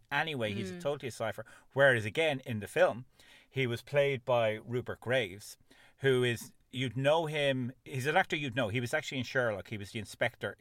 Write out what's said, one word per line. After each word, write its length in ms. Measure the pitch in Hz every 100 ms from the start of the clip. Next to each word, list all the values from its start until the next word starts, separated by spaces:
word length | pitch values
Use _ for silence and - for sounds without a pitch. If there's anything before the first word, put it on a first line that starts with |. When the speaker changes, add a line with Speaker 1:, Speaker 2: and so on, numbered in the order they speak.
| -
Speaker 1:
any 240 | 143 160 143
way. 180 | 110
He's 180 | 101 185
a 40 | 180
Speaker 2:
Mm. 60 |
Speaker 1:
totally 280 | 156 143 131
a 20 |
cipher. 340 | - 113 101 - - -
Whereas 320 | 131 139 120 104
again 360 | 123 160 139 -
in 160 | 110
the 60 | 98
film, 340 | 151 175 110 131 _ - - _
he 180 | - 127
was 140 | 117
played 420 | - 143 143 135
by 360 | - 120 113 110 -
Rupert 360 | 120 120 98
Graves, 560 | 110 127 104 98 - - _ - - -
who 260 | 135 127
is, 300 | 123 117 - _ _
you'd 240 | 123 131 110
know 300 | 139 160 156
him. 480 | 151 139 131 120 -
He's 240 | - 135 131
an 80 | 160
actor 220 | 185 170
you'd 180 | 147 117
know. 140 | 113
He 100 | 123
was 140 | 120
actually 240 | 156 - 135
in 80 | 123
Sherlock. 420 | 135 120 101 -
He 100 | 107
was 140 | 101
the 80 | 117
inspector 560 | 101 - 123 - 107 -